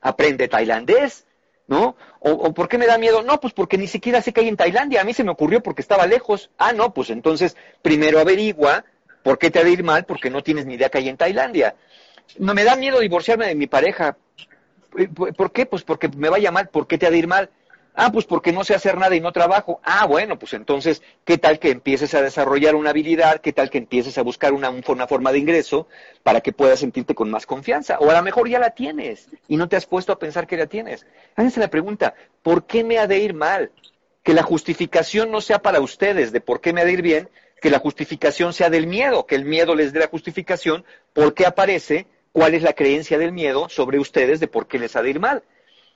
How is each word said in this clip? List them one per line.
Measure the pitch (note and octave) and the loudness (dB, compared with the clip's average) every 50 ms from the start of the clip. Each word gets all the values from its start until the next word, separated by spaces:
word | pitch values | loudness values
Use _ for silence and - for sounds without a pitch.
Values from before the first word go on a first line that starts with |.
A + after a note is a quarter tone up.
aprende | - C3 B2 - C#3+ D3+ C#3 B2+ B2+ | -6 -4 0 0 0 0 2 0 -2
tailandés", | A2+ - A2 A2+ A2 A2+ A2+ A#2+ C3+ G3+ B3+ C#4+ C4 - - _ _ _ _ _ _ _ _ _ | 0 0 0 0 0 -2 -2 0 2 2 2 2 0 -4 -10 _ _ _ _ _ _ _ _ _
¿no? | - C3+ D#3 G#3+ B3+ - _ - - _ _ | -4 0 0 0 0 -2 _ -16 -20 _ _
O, | - D3 | 0 0
o | D#3 - - D#3+ D#3 | 0 0 0 -2 -2
"¿por | - E3+ | -2 -2
qué | - - | -2 0
me | A#3+ A#3+ | 2 4
da | A#3 A#3 | 4 4
miedo?". | A3+ A3+ A3+ A3 A3 A3 | 4 4 4 2 2 2
"No, | A#3+ D4 - | 0 0 0
pues | - A#3+ - | -2 -4 -4
porque | - F#3+ E3+ - | -6 -4 -2 -2
ni | F#3+ G3 | -2 -2
siquiera | F#3+ - G3+ - A#3+ A#3+ A#3+ | -4 -8 -6 -2 0 0 0
sé | - B3 G#3+ | 0 0 0
qué | A3+ | 0
hay | A3+ | 0
en | A3+ G#3+ | 0 0
Tailandia. | F3+ F3+ F3 F3 A#3 C#4 D4 D4 G3+ | 0 0 2 2 0 0 0 0 0
A | F#3+ | 0
mí | G#3 B3 | 0 -2
se | - B3 | -2 -2
me | G3 | -2
ocurrió | E3+ - D3+ D3+ G3 A#3+ | -2 -2 0 0 2 0
porque | - G3 D#3 - | 0 -2 -8 -8
estaba | C#3 - G#3 G3 F3 | -2 0 2 2 4
lejos". | F#3 A3 A3+ - - G#3 G3 - - _ | 4 2 0 0 -2 -4 -4 -6 -8 _
"Ah, | - F3+ G#3+ A#3+ | -2 0 0 2
no, | G#3 A3+ A#3+ - | 0 0 0 -2
pues | - B2+ - | -4 -6 -6
entonces | A2+ A#2 - D#3+ D#3+ D3+ E3+ E3 - - - - _ _ | -6 -2 0 0 0 0 0 -2 -4 -6 -18 -20 _ _
primero | - D#3+ D#3 D3+ D#3 D#3 D3+ D#3 | 0 0 2 2 4 4 4 4
averigua | D#3 F3 F#3+ G3 G#3+ G#3+ F#3+ D#3 D3 C#3 D3+ G3 - _ _ _ _ _ _ _ - | 4 4 4 2 2 -2 0 2 2 2 2 0 -2 _ _ _ _ _ _ _ 0
por | C3 C3+ | 0 2
qué | - - E3 | 2 2 2
te | D#3+ F3+ | 4 4
ha | E3+ | 4
de | F3 | 4
ir | F3 F3+ F3+ | 4 2 2
mal, | E3 D#3 D#3+ F3 | 2 0 0 0
porque | - F3+ C#3+ - B2+ | -2 -6 -6 -6 -6
no | C3 C#3+ C#3 | -6 -4 -4
tienes | - D#3 D3+ C#3 | -4 -4 -4 -6
ni | C3+ B2+ | -8 -4
idea | A#2 C3 C3 | -2 -2 0
qué | - C#3 | 0 -2
hay | C3 C3 | -4 -4
en | C3 | -2
Tailandia". | C3 E3 F3 G3+ A#3 C3+ B2+ A#2+ D#3+ B2 G#2+ - - _ _ _ _ _ _ _ _ _ _ _ | -2 -2 -2 0 -2 -2 -2 0 0 0 0 -2 -6 _ _ _ _ _ _ _ _ _ _ _
"No, | - F#3+ F#3+ G#3 | -6 -4 -2 0
me | G3+ G#3 | 2 4
da | A#3 B3+ | 4 2
miedo | C4 C4 C#4 C4+ B3+ | 2 0 0 0 0
divorciarme | A3+ G3+ F3 F3 - - A#3 A3+ A#3 | 2 0 0 -2 0 0 0 0 0
de | G3 E3 | -2 -2
mi | D3+ C#3+ | -2 -2
pareja". | - - C3+ D3 F3+ G#3 - E3+ D3 - _ _ _ _ - - - _ _ _ _ _ _ _ _ - - F#3 F#3+ D#3 | 0 0 2 2 2 0 0 -2 -4 -4 _ _ _ _ -20 -20 -20 _ _ _ _ _ _ _ _ -4 -2 -2 -2 -4
"¿Por, | D#3 F3+ E3 E3 | -6 -6 -6 -2
por | - F#3+ F#3 | -2 -4 -2
qué?". | - - C4 | -2 -2 -4
"Pues | - - F3 - | -2 -4 -6 -6
porque | - D#3 - - D3+ | -6 -4 -4 -4 -4
me | C3+ C#3 D3 D#3 | -4 -4 -2 0
vaya | F3+ G3+ G#3 F#3 | 0 2 0 0
mal". | E3+ F#3 G3 F#3+ | 0 -2 -4 -2
"¿Por | - D#3 C#3+ | -4 -4 -2
qué | - - | -2 -2
te | D3+ F3 | 0 2
ha | E3+ | 2
de | E3 | 2
ir | E3+ D#3+ | 2 2
mal?". | E3+ F3+ G3 G3 - _ _ _ _ _ _ _ _ _ | 2 0 -2 -2 -4 _ _ _ _ _ _ _ _ _
"Ah, | - G#3+ B3 | 0 0 0
pues | G#3+ A3+ - | 0 -2 -2
porque | - F3+ E3 - F3 E3+ | -2 -2 -2 0 0 -2
no | F#3 F#3+ | 0 0
sé | - G#3 | 0 0
hacer | F#3 - G3+ F#3+ | 0 0 0 0
nada | F3+ F#3+ F#3 F#3 | 2 2 2 2
y | E3 | 0
no | D#3+ F3 | -2 -2
trabajo". | - F3 E3+ E3+ F#3+ G#3 G#3 - E3+ - - | 0 2 2 2 2 2 0 -2 -6 -6 -4
"Ah, | - F3+ G3+ G#3+ | -2 0 2 2
bueno, | E3+ C#3+ D#3+ G#3 G#3+ F3 - | 2 2 0 0 -2 -6 -10
pues | - - - | -10 -10 -12
entonces, | G#2+ G#2+ - C#3+ C#3 C3+ E3 D3+ - _ _ _ _ _ | -8 -4 -4 -4 -2 0 -2 -2 -2 _ _ _ _ _
¿qué | - E3+ | 0 2
tal | D3 - D#3 D#3 D3+ | 4 4 2 2 2
que | - D#3+ | 2 0
empieces | B2+ B2 - - C3+ C3 D3 C#3+ D#3+ | 0 0 -2 -2 -2 -2 -2 -2 0
a | D3+ | 0
desarrollar | C#3 C3+ - D3+ C#3 C3+ C3+ C#3+ D3 D#3 D3+ | 0 0 -2 -2 0 0 2 2 4 4 2
una | D3+ D3+ D3+ | 2 0 0
habilidad? | D3 D3+ D3+ D#3 E3 D#3+ E3 D#3+ D#3 D#3 | 0 -2 0 0 2 2 4 4 2 2
¿Qué | - D3+ | -2 -2
tal | C#3 - C3+ C3+ | -2 -2 -2 -2
que | - C#3 | -4 -6
empieces | A#2 - - B2 A#2+ C3+ - | -6 -2 -2 -2 -2 -2 -4
a | - | -4
buscar | A#2+ A#2+ B2 - - C#3+ C#3 | -4 -4 -4 -2 0 0 0
una, | C#3 C#3 C3 | 0 -2 -6
una | B2+ B2+ B2+ - C3+ B2+ B2+ | -6 -6 -6 -4 -4 -4 -2
forma | - C#3+ C3 B2+ C3 | -2 -2 -2 0 0
de | C3+ C#3+ | 0 0
ingreso | C#3 D3+ E3+ E3 D3 - - D3 E3 - - - - - _ _ - | 0 0 0 0 0 -2 -4 -4 -4 -6 -12 -20 -20 -20 _ _ 0
para | - A2+ A#2 | 2 2 2
que | - - - | 0 -2 0
puedas | - C#3 C3+ C3 C3 | 2 4 4 4 4
sentirte | C#3+ B2+ - C3 A#2+ - - | 0 -4 -6 -6 -4 -4 -4
con | - A2+ G#2+ | -4 -4 -4
más | A2 A2 - | -4 -6 -8
confianza?". | - C#3 C3+ C#3 - B3 D4+ C4+ - - - | -8 -10 -8 -4 -4 -4 -2 -2 -4 -2 2
O | D3+ D3+ | 4 4
a | D#3+ | 4
lo | E3+ F3 | 4 2
mejor | G3 - B3 A#3 | 0 0 -2 0
ya | A#3+ A#3+ B3 | 0 0 0
la | B3 A#3 | 0 -2
tienes | - - B3 D4 D#4 D4 - A#3+ G#3+ - _ _ - - _ | -2 -4 -8 -8 -8 -8 -10 -10 -10 -12 _ _ -20 -20 _
y | - D3+ | -4 -2
no | D#3 F3 | -2 0
te | E3+ G#3 | 0 -2
has | F#3 - | -2 -2
puesto | - - F#3 F#3 - G3 | -2 -4 -4 -2 -4 -4
a | - | -4
pensar | E3+ D#3 D3+ F3 E3 | -6 -8 -6 -8 -6
que | - F#3 | -6 -4
la | E3 D#3 | -6 -4
tienes. | D#3 - G#3+ A3+ A3 B2+ - _ _ _ _ _ _ _ | -6 -6 -10 -10 -10 -14 -16 _ _ _ _ _ _ _
Háganse | - A3 B3+ A#3+ A#3+ | -2 0 0 0 0
la | G#3+ F#3 | -2 -2
pregunta, | - D#3 E3 G3+ G#3+ - F3 B2+ - - - _ _ _ | -2 -4 -4 -4 -4 -4 -4 -4 -4 -8 -16 _ _ _
"¿por | - E3 E3+ F3 - | -2 0 0 0 0
qué | - - A#3 A3+ | 0 -2 -2 0
me | A3+ A#3 A3+ | 0 0 0
ha | G#3+ | 0
de | G3 G3 G3 | 0 0 0
ir | G#3 G#3 F3+ | 0 -2 -4
mal?". | D#3 D3+ D#3+ G3 F#3+ C#3+ - _ _ _ _ _ _ _ _ _ _ - | -4 -4 -2 -2 -2 -4 -8 _ _ _ _ _ _ _ _ _ _ 0
Que | - D#3+ | 2 2
la | E3 D#3 | 4 2
justificación | - E3 D3+ - - E3 - F3+ D#3 - E3+ D#3+ - - G#3 A3+ A3+ | 2 0 -2 -2 -4 -6 -4 -4 -2 0 -2 -2 0 -2 -2 -2 -2
no | A3 G#3+ | -4 -4
sea | G#3 - G#3+ G3+ | -2 0 0 0
para | - G#3 F#3 D3+ | 0 0 0 0
ustedes | C3+ B2 - - F#3+ G3+ G3+ F#3 C3+ A2+ | 0 -2 -2 -2 -2 0 0 0 -2 -2
de | G#2+ A#2 | -2 -4
por | - - A#2+ - | -4 -4 -4 -4
qué | - E3+ E3+ | -2 -2 0
me | F3 | 0
ha | E3+ | 0
de | F3 F3+ | 0 0
ir | F3+ | 0
bien, | E3+ E3+ D#3 D#3 F3+ - _ _ _ _ _ _ | 0 0 0 0 -2 -6 _ _ _ _ _ _
que | - D#3 | 0 2
la | C#3+ C3+ | 2 2
justificación | - D3 - - D3+ - D#3+ D3 - D3 C#3+ - F3 F3 F3 | 0 -2 -6 -6 -8 -10 -6 -2 -2 -2 0 0 -2 -2 0
sea | - F3+ E3+ | 0 2 2
del | D#3+ E3 D#3+ | 2 0 0
miedo, | E3 F3+ G#3 B3+ C#4 B3 E3+ B2 | -2 -2 -2 -2 0 0 -2 -2
que | - C3+ | -2 -2
el | C3+ C#3 | -4 -2
miedo | D3 D#3 D#3+ E3+ E3 E3 | -2 0 0 2 2 2
les | D3+ D#3 C#3 | 2 0 0
dé | C#3 D#3+ | 0 -2
la | D#3+ | -2
justificación, | D3+ E3 D#3+ - F3+ D#3+ F#3+ F#3 - F#3 E3+ - E3 D#3 F3 - _ - _ _ _ | -2 -4 -8 -12 -10 -10 -8 -6 -6 -6 -4 -2 -4 -4 -4 -6 _ -20 _ _ _
por | - C#3+ D3+ D3 F3+ | 0 2 2 2 4
qué | - F#3 | 4 2
aparece, | F3+ F3 - G3 F#3+ F#3+ E3 - - D3+ E3 F#3+ _ _ _ _ _ | 2 2 2 2 2 0 -2 -2 -2 -4 -4 -4 _ _ _ _ _
cuál | - E3 D#3+ D#3+ D#3+ | 0 2 4 4 4
es | E3 | 2
la | D#3+ E3 D3 | 2 0 2
creencia | - D3+ C#3 C#3 D3+ D#3+ - D#3+ | 2 2 2 2 0 0 -2 0
del | D3+ E3 E3+ F3+ | 0 0 -2 -2
miedo | F3+ D#3+ C#3+ C3 C3+ E3 | -4 -4 -2 -2 -2 -4
sobre | F3 - - C3+ B2+ C3+ C#3+ | -4 -2 -2 -2 0 0 0
ustedes | C#3 - - D#3 C3 B2+ D3+ D#3+ | -2 0 0 0 2 2 2 0
de | D#3+ | -2
por | - - A2+ A2 | -4 -4 -4 -4
qué | - - C3 | -4 -6 -6
les | A#2+ A#2 - | -6 -4 -4
ha | B2+ | -2
de | A2+ B2+ | -2 -2
ir | C3+ D#3 | -2 -2
mal, | F#3+ A#3+ C#4+ B3+ - _ _ _ _ _ _ _ _ _ _ | -2 -2 -2 -4 -6 _ _ _ _ _ _ _ _ _ _